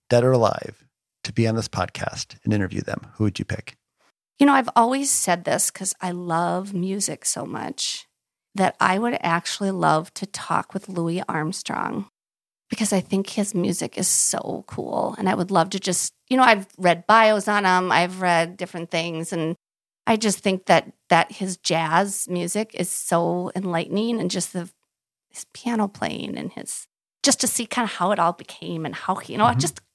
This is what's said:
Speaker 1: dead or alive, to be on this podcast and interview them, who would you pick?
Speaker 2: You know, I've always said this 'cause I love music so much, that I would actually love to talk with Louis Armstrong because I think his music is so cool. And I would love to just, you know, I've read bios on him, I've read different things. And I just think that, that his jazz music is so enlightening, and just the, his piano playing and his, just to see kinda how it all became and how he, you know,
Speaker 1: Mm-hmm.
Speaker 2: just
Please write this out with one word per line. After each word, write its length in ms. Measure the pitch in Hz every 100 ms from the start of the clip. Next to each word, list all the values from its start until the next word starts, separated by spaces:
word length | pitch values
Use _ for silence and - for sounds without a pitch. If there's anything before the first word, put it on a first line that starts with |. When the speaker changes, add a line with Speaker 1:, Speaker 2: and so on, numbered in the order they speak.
| -
Speaker 1:
dead 140 | 120
or 80 | 127
alive, 520 | 127 110 - - - _ _ _ _
to 100 | -
be 140 | 110 113
on 80 | 110
this 120 | 104
podcast 720 | - 90 - - - - -
and 100 | 113
interview 280 | 104 95 -
them, 260 | - - - -
who 80 |
would 160 | 107 -
you 60 | -
pick? 300 | - - - _ _ _ _ _ -
Speaker 2:
You 80 | 285
know, 80 |
I've 160 | 269 240 -
always 340 | 233 269 277
said 360 | - - 175 170
this 260 | 143 -
'cause 240 | - 190 -
I 120 | 180
love 640 | 175 175 165 175 175 202 190
music 500 | 185 196 196 - -
so 180 | -
much, 600 | - - - - - - - _ _ _ _ 202
that 200 | 185 -
I 180 | 180 190
would 200 | 240 -
actually 480 | 170 170 - - 196
love 400 | 190 160 156 175 -
to 100 | 190
talk 480 | - - 165 -
with 160 | 196 -
Louis 320 | 175 165 175 -
Armstrong 800 | 160 156 - - - - 220 196 _ _ _ _ _ -
because 220 | - 214
I 100 | 196
think 280 | - 190 196
his 240 | - 202
music 440 | 180 180 180 - -
is 80 | 185
so 560 | - - - - - -
cool. 460 | - - - - -
And 100 | 190
I 60 | 190
would 160 | 185
love 180 | 185 175
to 80 | 196
just, 340 | 190 175 - _ -
you 100 | 254
know, 60 |
I've 240 | 240 208 190 -
read 280 | 180 170 -
bios 400 | 226 220 208 208
on 180 | 208 190
him, 260 | 185 180
I've 280 | 147 180 185
read 360 | 180 170 175 185
different 320 | 175 170 170
things. 420 | 170 170 160 165
And 240 | 170 160 175 _ _ _ _ -
I 100 | 220
just 220 | 220 190
think 260 | 202 190 -
that, 260 | 165 - _ -
that 240 | 165 -
his 240 | - 190 175
jazz 680 | - 165 160 165 202 - -
music 420 | 175 175 208 220
is 160 | - 175
so 600 | - - 170 170 175 180 190
enlightening, 640 | 190 170 - 202 233 233
and 120 | 180
just 220 | 185 -
the, 180 | 185 175 _ _ _ _ _ _
his 160 | - -
piano 340 | - 240 226 202
playing 480 | - 82 - - -
and 140 | -
his, 340 | - - - - _ _ -
just 160 | 285 -
to 60 | -
see 180 | - 226
kinda 200 | - 220
how 240 | - 185
it 60 | 208
all 140 | 170
became 520 | 180 - - 165 165 156
and 80 | 156
how 200 | - 190
he, 180 | -
you 40 | -
know, 80 | 233
Speaker 1:
Mm-hmm. 140 | -
Speaker 2:
just 220 | - - _